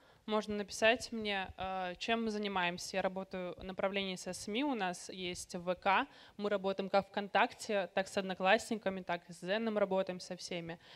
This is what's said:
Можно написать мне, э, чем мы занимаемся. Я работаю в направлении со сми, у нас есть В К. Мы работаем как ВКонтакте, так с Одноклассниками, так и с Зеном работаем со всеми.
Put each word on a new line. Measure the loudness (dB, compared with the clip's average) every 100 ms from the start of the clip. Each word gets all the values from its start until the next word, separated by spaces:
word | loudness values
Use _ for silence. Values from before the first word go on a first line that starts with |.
| -20 _ 0
Можно | 0 2
написать | -4 -4 4 6 6 0
мне, | -4 0 0 -2 -4
э, | -4 -2 -4 -4
чем | 0 2 0
мы |
занимаемся. | -2 -2 0 0 -2 -4 -2
Я |
работаю | -2 -2 -6 -6 -8 -8
в |
направлении | -8 -2 0 0 -2
со | -4 -6
сми, | -8 -4 0
у | 0 0
нас | -2 -4 -8
есть | -6 -6 -6 -8 -4
В | -2
К. | 0 4 4 2 -6 -18 -6
Мы | 0
работаем | 0 0 -2 2
как | 2 2
ВКонтакте, | -2 2 4 4 0 -2 0 0
так | 0 0
с | -2
Одноклассниками, | -2 2 6 6 4 -4 -2 -4
так | -4 -6 -6
и |
с | -8
Зеном | -2 0 0 2
работаем | 2 2 0 -4
со | -8 -10
всеми. | -6 -6 -6 -10 -14